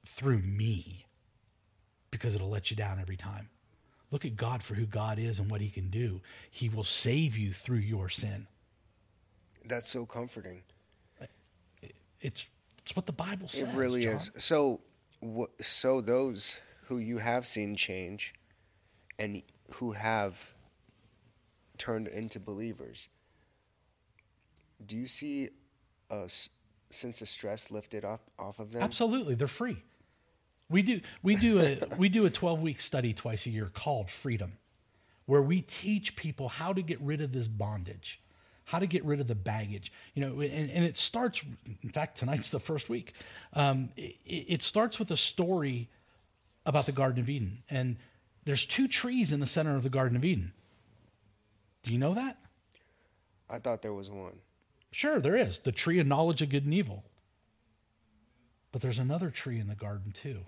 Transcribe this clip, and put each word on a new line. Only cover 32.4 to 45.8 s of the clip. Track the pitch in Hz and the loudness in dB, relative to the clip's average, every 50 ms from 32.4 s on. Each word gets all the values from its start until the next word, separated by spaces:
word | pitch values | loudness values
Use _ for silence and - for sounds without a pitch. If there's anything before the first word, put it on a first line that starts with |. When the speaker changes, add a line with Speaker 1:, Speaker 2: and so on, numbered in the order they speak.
| 185 170 165 156 160 160 135 - | 2 2 2 2 0 -2 -2 -2
Speaker 1:
study | - - - 135 123 117 | -4 -2 0 2 2 2
twice | 104 - - 120 113 104 - | 0 0 -2 -4 -4 -2 -4
a | 120 | -2
year | 110 110 107 95 - | -2 -2 -2 -4 -6
called | - - 156 143 117 98 90 | -4 -2 -2 -2 -2 -2 -6
Freedom, | - - - 139 117 104 101 90 98 - _ _ _ _ _ _ _ _ _ _ _ _ _ | -10 -6 -4 -2 -2 -2 -2 -6 -8 -14 _ _ _ _ _ _ _ _ _ _ _ _ _
where | - 139 143 | 6 6 6
we | 139 143 175 185 | 8 6 4 2
teach | - - - - - 202 214 202 - - - | 2 -2 -10 -6 0 0 0 0 0 -4 -8
people | - - 156 - - 135 120 | -4 -6 -6 -6 -4 -6 -6
how | - - 160 180 | -4 -4 -2 0
to | 196 190 | 0 0
get | 180 160 170 - | 0 -2 -4 -2
rid | 147 139 156 147 | -2 -2 -2 0
of | 151 135 | -2 -2
this | 127 131 117 | 0 -2 -2
bondage, | 110 110 104 104 104 107 101 87 90 - - - - - - _ _ _ _ _ _ _ _ _ | 0 0 -2 -2 -2 -2 -4 -6 -8 -10 -12 -12 -14 -14 -14 _ _ _ _ _ _ _ _ _
how | - - 170 | -4 0 0
to | 190 | 2
get | 175 165 185 - | 2 2 0 2
rid | 147 147 143 | 2 0 2
of | 139 | 2
the | 120 117 | 0 0
baggage. | 101 95 113 107 110 107 101 104 98 - - - - - - _ | 0 0 0 -2 -2 -2 -4 -6 -8 -10 -14 -16 -18 -20 -8 _
You | 139 | -2
know, | 139 135 127 135 | -2 -2 -2 -2
and, | 147 139 135 156 151 135 | -2 -2 0 -2 -4 0
and | 139 175 170 | 2 4 4
it | 170 - | 4 4
starts, | - - - - 233 254 233 - - 151 139 120 - - 117 104 - | 0 -2 0 2 0 0 0 0 -2 -8 -8 -14 -12 -12 -12 -12 -8
in | - 120 | -10 -6
fact, | - 151 160 - - | -2 -2 -4 -4 -4
tonight's | - 123 127 147 - - - | -4 -2 0 0 -2 -2 -2
the | - 127 | -4 -4
first | - - 160 143 - - | -2 -2 -4 -4 -2 -4
week. | 120 - - - - - - - - - - - | -4 -4 -4 -10 -18 -18 -20 -18 -18 -20 -20 -4
Um, | - 147 143 139 135 131 131 123 - - | 2 4 4 4 4 2 0 -4 -6 -10
it, | - - - _ _ | -10 -10 -12 _ _
it | - - 160 - - 170 - | -6 -6 -6 0 0 0 0
starts | - - - 208 226 233 220 - | 0 2 4 4 4 4 2 -4
with | 220 - | -2 0
a | 165 | 2
story | 135 - - - - 175 175 190 175 147 139 127 120 | 2 2 0 2 0 2 2 2 2 2 0 0 -2